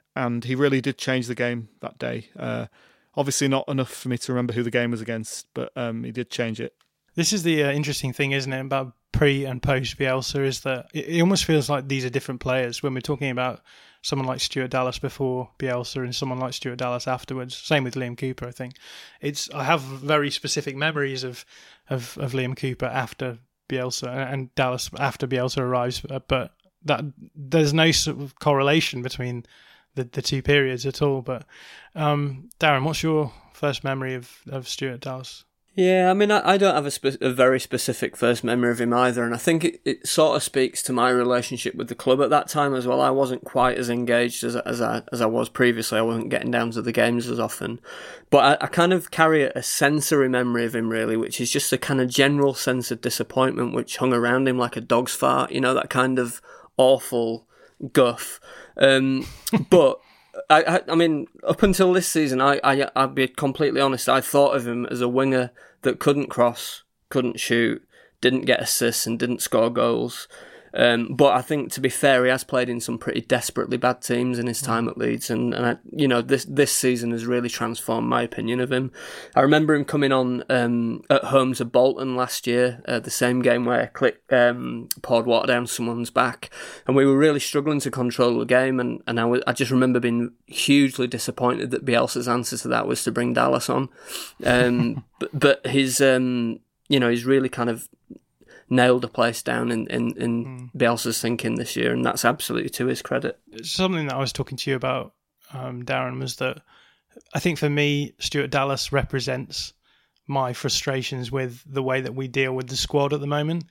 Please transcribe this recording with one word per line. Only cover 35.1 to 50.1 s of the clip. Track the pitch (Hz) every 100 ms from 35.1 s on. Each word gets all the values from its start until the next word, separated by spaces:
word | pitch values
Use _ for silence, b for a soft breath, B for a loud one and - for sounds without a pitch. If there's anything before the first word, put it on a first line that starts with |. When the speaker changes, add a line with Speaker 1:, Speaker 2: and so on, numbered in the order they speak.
| 131 127 - _ _ _
Speaker 3:
Yeah, | - 180 185 185
I |
mean, | 190 208
I, | 208 -
I | 196
don't | 196
have | 147
a, | 143
spe-, | - 135 135
a | 131
very | 127 127 127
specific | - 123 - 120 117
first | - 120 117
memory | 120 123 120
of | 120
him | 120
either, | 120 127 123
and | 117
I | 117
think | - 165
it, | 151 - -
it | - -
sort | - 156 147
of |
speaks | - 135 131 -
to | -
my | 127 123
relationship | 123 123 123 120 123 -
with | - 120
the |
club | 120 - 131
at | 131
that | 147 -
time | 151 143
as | 131 123
well. | 131
I | 135
wasn't | 135 131 127
quite | - 135 123 120
as | 120
engaged | 120 120 120 120 -
as, | 120
as | 120 - 120
I, | 113 113 -
as | 120
I | 113
was | 117 117
previously. | - 123 117 113 110
I |
wasn't | 113 117 -
getting | - 123
down | 120 117
to | 113
the | 117
games | 113 113 120 120
as | 120
often, | 110 - - 117 B B B B B
but | 135 127 151
I, |
I | 139
kind | - 175
of | 185 -
carry | - 160 156
a, | 139
a | 127
sensory | - - 143 151 143